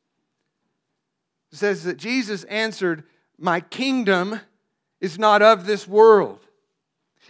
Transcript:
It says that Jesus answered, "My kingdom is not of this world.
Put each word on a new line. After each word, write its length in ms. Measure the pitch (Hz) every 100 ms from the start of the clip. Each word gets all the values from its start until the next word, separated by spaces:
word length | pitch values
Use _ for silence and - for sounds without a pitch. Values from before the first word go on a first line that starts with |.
| _ _ _ _ _ _ _ _ _ _ _ _ _ _ _
It 60 | 151
says 260 | 208 175
that 140 | 175 160
Jesus 460 | 208 262 208 196 165
answered, 580 | 214 220 - 185 156 - _ _ _
"My 220 | 185 175
kingdom 800 | - - 269 262 202 185 190 220 - _ _ _ _ _
is 180 | 185 165
not 240 | 214 208
of 240 | 214 214 180
this 220 | 208 180
world. 580 | 208 226 208 123 95 _ _ _ _ _ _ _ _